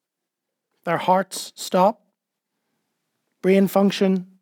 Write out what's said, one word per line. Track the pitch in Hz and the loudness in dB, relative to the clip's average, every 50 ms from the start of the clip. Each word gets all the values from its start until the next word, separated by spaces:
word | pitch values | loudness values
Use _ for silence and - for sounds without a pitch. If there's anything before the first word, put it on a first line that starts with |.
| _ _ _ _ _ _ _ _ _ _ _ _ _ _ _ _ - | _ _ _ _ _ _ _ _ _ _ _ _ _ _ _ _ -8
Their | 175 165 165 | -6 -6 -4
hearts | - - 185 285 285 - - - - - - | -2 0 0 0 -2 -4 -10 -14 -14 -14 -16
stop. | - - - - 185 185 202 226 _ _ _ _ _ _ _ _ _ _ _ _ _ _ _ _ _ _ _ _ _ _ _ _ _ _ _ _ _ | -16 -10 -4 0 2 2 2 0 _ _ _ _ _ _ _ _ _ _ _ _ _ _ _ _ _ _ _ _ _ _ _ _ _ _ _ _ _
Brain | - 185 190 196 196 175 | 0 2 2 4 2 2
function | - 196 202 196 - - 202 190 190 185 180 - _ _ | 2 2 0 0 0 0 0 0 0 -2 -4 -10 _ _